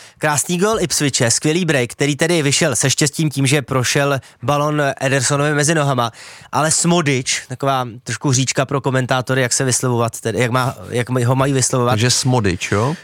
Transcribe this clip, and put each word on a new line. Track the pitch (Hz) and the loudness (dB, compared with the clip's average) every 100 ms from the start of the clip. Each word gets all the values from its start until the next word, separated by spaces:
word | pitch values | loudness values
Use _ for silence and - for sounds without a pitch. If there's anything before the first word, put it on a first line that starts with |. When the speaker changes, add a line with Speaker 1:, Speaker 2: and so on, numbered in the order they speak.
| - - | -14 -4
Speaker 1:
krásný | 151 147 - 180 | -2 0 -2 0
gól | 202 226 | 0 0
Ipswiche, | 165 - 147 - 120 | -2 0 -2 0 0
skvělý | 117 151 160 175 | 2 0 0 2
break, | 147 120 | 0 0
který | - 143 143 | 0 -2 0
tedy | 165 175 | 0 2
vyšel | 139 131 165 120 | 2 2 0 0
se | 135 | 0
štěstím | - 151 - 156 | 2 0 0 -2
tím, | 139 135 | 0 0
že | 147 | 0
prošel | 127 131 120 151 143 139 - - | 0 -2 0 0 0 0 -4 -8
balon | 120 143 147 151 143 - | -2 0 0 0 0 0
Edersonovi | 135 135 120 147 147 | 0 0 0 0 0
mezi | 147 143 165 | 0 2 2
nohama. | 143 127 117 - - - - | 2 0 -2 -6 -18 -20 -6
Ale | 123 151 | -2 0
Smodič, | 151 170 175 147 131 131 - - | 0 2 2 2 0 -2 -6 -6
taková | 131 139 135 123 110 | -4 -2 -2 -4 -8
trošku | - 117 151 | -10 -4 0
hříčka | 127 127 - 135 | 2 0 -2 -2
pro | 143 | -2
komentátory, | 139 131 123 131 123 131 | 0 0 0 -2 0 0
jak | 123 | 0
se | - | 0
vyslovovat, | 135 120 131 120 117 - | 0 0 0 0 0 -2
tedy, | 117 101 | -4 0
jak | 123 | 0
má, | 127 127 - 95 | 0 -2 -4 -6
jak | 110 120 | -4 -2
ho | 127 120 131 | 0 2 2
mají | 135 | 2
vyslovovat. | 135 123 131 120 | 2 0 2 2
Speaker 2:
Takže | 123 123 | 2 2
Smodič, | - 131 127 101 87 - | 0 2 2 0 -2 -2
jo? | 101 120 165 | 0 0 -4